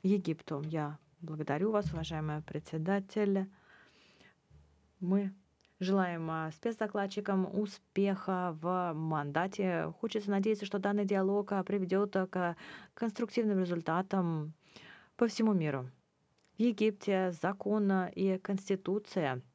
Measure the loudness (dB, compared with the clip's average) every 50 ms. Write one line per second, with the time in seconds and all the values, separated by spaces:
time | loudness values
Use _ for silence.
0 | 4 4 2 4 2 -2 -4 -4 -6 -8 -6 -6 -4 -4 -2 -2 -2 -4 -6 -10
1 | _ _ _ _ -10 -10 -6 -6 -2 -2 0 0 2 2 2 0 0 0 -4 -4
2 | -4 -4 -4 -4 -2 -2 -4 -4 -6 -6 -8 -8 -8 -6 -6 -4 0 0 0 0
3 | -2 -4 -2 0 2 2 2 0 0 -2 -8 -20 _ -20 -20 -20 -20 -20 _ _
4 | -20 -20 _ _ -20 -20 _ _ _ _ -20 -20 -20 _ _ _ _ _ _ _
5 | 0 2 2 2 2 0 -6 -10 _ _ _ _ _ _ _ _ -2 2 2 2
6 | 2 0 -2 -4 -4 -4 -2 -2 -4 -6 -8 -4 -4 -4 -2 -2 -4 -2 -2 -2
7 | -4 -2 -4 -4 -2 0 2 2 2 0 0 -2 -2 -2 -6 -14 _ _ _ 2
8 | 2 2 2 0 -2 -2 -2 0 0 -2 -4 -2 -2 0 0 0 0 -2 -2 -2
9 | -2 0 0 0 -2 0 0 0 0 0 0 0 0 0 2 0 -2 -2 -4 -6
10 | -6 -4 -4 -2 0 2 0 2 4 2 2 0 -2 -4 -4 -2 0 0 2 2
11 | 2 2 2 2 2 2 2 0 0 0 -2 -2 0 0 0 -2 0 2 2 2
12 | 2 2 0 -2 -2 0 -2 0 0 0 -2 -4 -12 -18 -16 -18 -20 -20 _ -4
13 | -4 -4 -2 -2 -4 0 0 0 2 4 4 2 2 2 0 -2 0 0 0 0
14 | 0 0 0 2 2 2 0 -2 -4 -6 -10 _ _ -20 -20 -20 -20 -20 -20 -20
15 | -20 _ _ 0 0 0 2 2 4 4 4 4 2 2 0 -2 -4 -8 -12 _
16 | _ _ _ _ _ _ _ _ _ _ _ 2 2 2 4 4 2 2 2 0
17 | -2 0 2 2 2 0 -2 -2 -2 -2 -2 -2 -2 0 2 2 4 4 4 2
18 | 2 0 -2 0 2 2 2 0 0 -2 -2 -2 0 -2 -2 -2 0 -2 -2 -2
19 | -2 -2 -2 0 0 0 0 -2 -6 -12